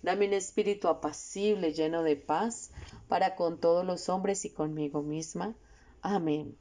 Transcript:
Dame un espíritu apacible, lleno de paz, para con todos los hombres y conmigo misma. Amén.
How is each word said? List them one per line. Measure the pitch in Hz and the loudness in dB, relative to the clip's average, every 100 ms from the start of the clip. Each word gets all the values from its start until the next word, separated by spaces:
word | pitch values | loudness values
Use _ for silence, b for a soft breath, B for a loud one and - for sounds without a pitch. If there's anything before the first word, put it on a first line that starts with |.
Dame | 180 196 202 | 0 2 2
un | |
espíritu | 196 190 - 208 202 - | 2 0 0 0 2 2
apacible, | 160 151 - - 196 202 202 170 | 0 -2 -6 -10 -2 2 4 2
lleno | 156 156 165 | 2 0 2
de | 160 143 | 2 2
paz, | - 156 226 233 - B B B - | 2 0 0 -4 -14 B B B -2
para | 175 190 190 | 2 2 2
con | 170 165 | -2 2
todos | 170 170 185 | 4 4 2
los | 175 - | -2 -2
hombres | 185 190 196 | -2 0 -2
y | - | -6
conmigo | - 156 156 147 147 | -4 -4 -2 -2 -2
misma. | 147 156 160 170 190 226 b b b b | -4 -6 -6 -8 -8 -10 b b b b
Amén. | - 196 165 151 147 143 | -2 0 2 0 -2 -14